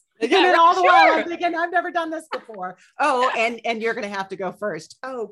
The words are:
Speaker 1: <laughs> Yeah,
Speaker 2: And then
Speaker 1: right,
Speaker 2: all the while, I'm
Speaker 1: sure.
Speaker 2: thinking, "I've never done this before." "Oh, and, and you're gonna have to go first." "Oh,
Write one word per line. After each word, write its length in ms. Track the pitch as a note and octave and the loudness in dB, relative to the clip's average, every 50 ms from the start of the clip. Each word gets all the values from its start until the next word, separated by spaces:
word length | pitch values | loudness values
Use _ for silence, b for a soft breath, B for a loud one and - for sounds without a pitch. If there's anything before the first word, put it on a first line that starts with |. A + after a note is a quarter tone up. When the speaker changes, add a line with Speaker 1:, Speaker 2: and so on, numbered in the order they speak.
| _ | _
Speaker 1:
<laughs> 40 | _ _ _ | _ _ _
Yeah, 60 | A3+ | -2
Speaker 2:
And 80 | B3 D#4+ | 0 2
then 100 | G4 G4 F#4 | 4 4 4
Speaker 1:
right, 80 | F4 E4+ | 4 6
Speaker 2:
all 160 | E4 F4 F4+ | 6 4 4
the 80 | F#4 F4 | 4 4
while, 300 | - F4+ - - - D#4+ | 6 6 6 6 6 4
I'm 60 | D#4+ | 2
Speaker 1:
sure. 80 | - E4+ | -2 -4
Speaker 2:
thinking, 260 | E4+ E4 F4 F4 E4+ | -6 -4 -4 -4 -2
"I've 160 | D#4+ E4+ F4 | -4 -4 -2
never 200 | F#4 F4 F4 F4+ | -2 -2 -2 -2
done 180 | F4 E4+ E4 D#4+ | -4 -4 -4 -4
this 180 | D#4+ D#4+ D#4+ - | -8 -10 -10 -10
before." 460 | - - - - G#3+ F#3+ F3+ F#3 F#3 b b b b - | -12 -12 -12 -14 -14 -12 -12 -12 -12 b b b b -2
"Oh, 320 | C4+ D4+ C4+ B3 B3 B3+ - | 0 0 2 2 0 0 0
and, 240 | A#3 A3+ A#3 A#3+ A3 - | 0 -2 -2 -4 -4 -6
and 180 | A#3 A#3 A3 | -6 -6 -4
you're 120 | A3 A3+ A3 | -4 -4 -4
gonna 160 | A#3 G#3+ G3+ | -4 -6 -6
have 180 | G#3 G3 G3 G3 | -8 -8 -8 -8
to 60 | F#3+ | -8
go 160 | F3 F#3 F3+ | -8 -8 -8
first." 460 | - - G#3 G#3 - E3 - - - _ | -8 -6 -6 -6 -6 -8 -10 -16 -18 _
"Oh, 300 | - C4 C4 B3 G#3+ G3 | -14 -12 -10 -10 -10 -10